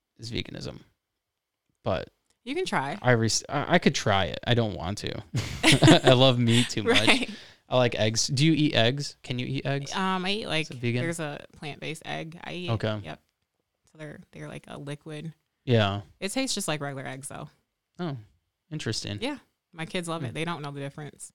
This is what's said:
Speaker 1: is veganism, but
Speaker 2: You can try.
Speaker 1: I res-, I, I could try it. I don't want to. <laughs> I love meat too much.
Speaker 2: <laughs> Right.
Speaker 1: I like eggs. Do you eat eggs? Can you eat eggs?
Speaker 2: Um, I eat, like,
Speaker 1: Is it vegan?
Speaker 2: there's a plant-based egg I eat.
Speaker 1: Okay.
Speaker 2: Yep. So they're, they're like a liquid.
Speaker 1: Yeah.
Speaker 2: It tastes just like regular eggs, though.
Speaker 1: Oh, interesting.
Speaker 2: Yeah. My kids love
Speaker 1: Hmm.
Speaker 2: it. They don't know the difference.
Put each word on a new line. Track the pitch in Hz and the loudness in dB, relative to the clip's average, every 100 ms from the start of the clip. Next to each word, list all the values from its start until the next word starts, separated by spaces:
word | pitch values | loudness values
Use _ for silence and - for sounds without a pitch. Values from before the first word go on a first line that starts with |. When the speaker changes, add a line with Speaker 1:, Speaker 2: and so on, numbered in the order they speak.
| _ _ | _ _
Speaker 1:
is | 117 | -8
veganism, | 107 - - - 62 - _ _ _ _ _ _ _ _ _ | -8 -8 -10 -12 -12 -18 _ _ _ _ _ _ _ _ _
but | 117 92 - _ _ _ | -4 -4 -4 _ _ _
Speaker 2:
You | 233 302 | -8 -6
can | 370 | -2
try. | 175 135 202 | -2 -4 -2
Speaker 1:
I | 127 | 2
res-, | 117 113 - - | 4 4 0 -2
I, | 147 - 175 | -4 2 4
I | |
could | - 139 | 4 2
try | - 98 90 | 2 2 0
it. | - - | -2 2
I | 120 | 2
don't | 113 | 2
want | 92 82 104 | -2 -4 -4
to. | - - - - - - | -6 -8 -4 -4 -4 0
<laughs> | - - - 175 | 4 8 10 10
I | 135 | 8
love | 127 131 123 | 8 8 6
meat | 120 117 120 | 4 4 2
too | 117 | 0
much. | 226 254 | 2 4
Speaker 2:
<laughs> | 113 | 4
Right. | 262 240 208 - - _ | 4 0 -10 -18 -20 _
Speaker 1:
I | 127 | 2
like | 123 - | 2 2
eggs. | 110 110 - | 0 0 0
Do | 135 156 | 4 4
you | |
eat | 151 151 | 6 4
eggs? | 113 113 143 143 - | 4 2 2 -6 -10
Can | - 123 | -8 -6
you | 123 | -4
eat | 139 | -4
eggs? | 139 139 143 196 | -4 -4 -4 -4
Speaker 2:
Um, | 190 185 180 | -2 -2 -2
I | |
eat, | 208 - | -4 -4
like, | 156 | -4
Speaker 1:
Is | 151 | -4
it | 127 | -4
vegan? | 120 120 | -2 0
Speaker 2:
there's | 165 170 | -2 -4
a | 151 143 - - | -8 -10 -14 -14
plant-based | 151 - 143 156 | -14 -10 -10 -10
egg | - 151 160 165 | -10 -10 -10 -14
I | - | -12
eat. | 170 175 | -10 -4
Speaker 1:
Okay. | 110 107 107 | -2 -2 -4
Speaker 2:
Yep. | 87 76 _ _ _ _ _ _ _ | -8 -14 _ _ _ _ _ _ _
So | 156 | -18
they're, | 151 - - | -16 -16 -18
they're | 156 151 | -16 -14
like | - - | -14 -14
a | - | -14
liquid. | 143 147 160 151 160 - _ _ - | -12 -12 -12 -12 -12 -14 _ _ 2
Speaker 1:
Yeah. | 117 98 101 - _ | 4 4 0 -8 _
Speaker 2:
It | 196 | -6
tastes | 262 269 - | -2 -2 -2
just | 196 | -4
like | 151 | -4
regular | 143 135 135 | -6 -8 -10
eggs, | 131 139 | -10 -12
though. | - 147 _ _ _ _ - | -12 -14 _ _ _ _ -8
Speaker 1:
Oh, | 175 131 104 _ _ _ _ | -6 -6 -12 _ _ _ _
interesting. | 151 127 107 107 104 | -6 -4 -4 -6 -6
Speaker 2:
Yeah. | 254 285 - _ _ | -6 -8 -14 _ _
My | 165 160 | -12 -8
kids | 185 170 | -6 -6
love | 165 | -6
Speaker 1:
Hmm. | 131 | -6
Speaker 2:
it. | |
They | 151 160 | -6 -6
don't | 160 | -6
know | 147 | -8
the | 143 | -8
difference. | 139 - 147 - - | -10 -10 -14 -14 -20